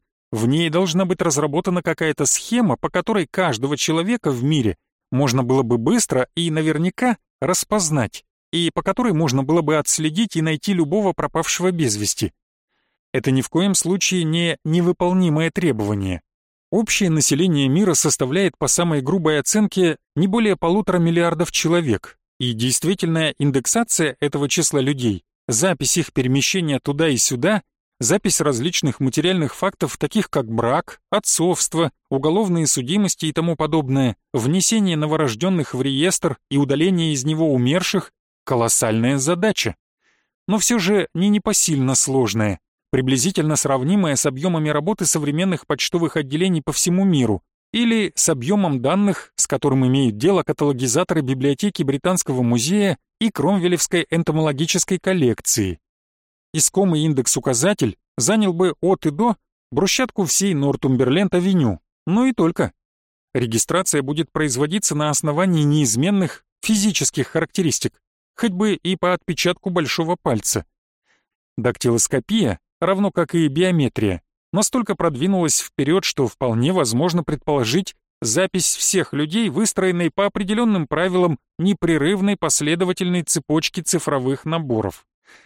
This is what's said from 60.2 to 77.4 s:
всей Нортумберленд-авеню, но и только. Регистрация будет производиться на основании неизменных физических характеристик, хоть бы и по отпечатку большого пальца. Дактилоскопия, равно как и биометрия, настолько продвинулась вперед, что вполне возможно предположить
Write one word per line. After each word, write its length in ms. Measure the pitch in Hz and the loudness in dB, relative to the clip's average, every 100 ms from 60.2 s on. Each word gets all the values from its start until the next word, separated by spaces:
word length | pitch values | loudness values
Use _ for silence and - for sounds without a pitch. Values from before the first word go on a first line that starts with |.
| 180 | -2
всей 280 | - 196 | 0 0
Нортумберленд-авеню, 1300 | 156 139 - 143 127 127 156 202 180 185 185 123 87 _ _ - | 2 0 0 0 2 2 2 2 0 2 2 2 -2 _ _ -2
но 200 | 202 262 | 0 2
и 80 | |
только. 400 | 233 165 175 127 - _ _ _ _ _ | 2 0 0 -4 -6 _ _ _ _ _
Регистрация 680 | 131 117 113 - 170 185 147 | -4 -2 -2 0 -2 0 -2
будет 280 | 135 151 160 | -2 -4 -4
производиться 600 | 156 151 123 151 202 - 147 | -4 -2 -2 -2 -2 0 0
на 140 | 151 | 0
основании 540 | 143 156 147 190 165 | 0 0 0 2 4
неизменных 800 | 147 151 131 113 165 202 180 - _ _ | 4 4 2 2 2 2 0 -4 _ _
физических 640 | - 214 208 170 - - 131 | -2 0 2 0 -2 -2 -2
характеристик, 760 | 170 165 - 170 - - - _ _ _ - | -2 -2 -2 0 -2 -4 -8 _ _ _ -4
хоть 160 | 233 | -2
бы 220 | 180 214 | 0 0
и 220 | 170 175 185 | 0 -2 -2
по 180 | 175 | 0
отпечатку 560 | 180 - 165 175 180 196 | -2 -4 -2 -2 -2 -2
большого 480 | 175 143 - 165 175 | -2 -2 -2 -2 -2
пальца. 440 | 160 113 - 107 - _ _ _ _ _ _ _ _ - | -2 -2 -2 -4 -6 _ _ _ _ _ _ _ _ -4
Дактилоскопия, 1040 | 120 - 120 117 - 135 - 220 143 87 _ - | -4 0 0 2 0 -2 -2 0 0 -2 _ -4
равно 320 | 170 190 202 | 0 0 0
как 240 | 180 165 170 | 0 -2 0
и 120 | 156 | 0
биометрия, 720 | 139 185 170 127 - 107 87 - _ _ | 0 2 2 0 0 -2 -2 -8 _ _
настолько 440 | 185 220 262 214 185 | -2 0 0 -2 -2
продвинулась 640 | 170 131 180 190 160 - | -2 0 0 2 0 -2
вперед, 440 | - - 139 185 | -4 -2 0 0
что 240 | - - 123 | 0 -2 -2
вполне 460 | - 127 113 135 | -2 -2 0 2
возможно 500 | 185 123 117 175 170 | 2 0 0 0 0
предположить 720 | 160 151 | -2 -4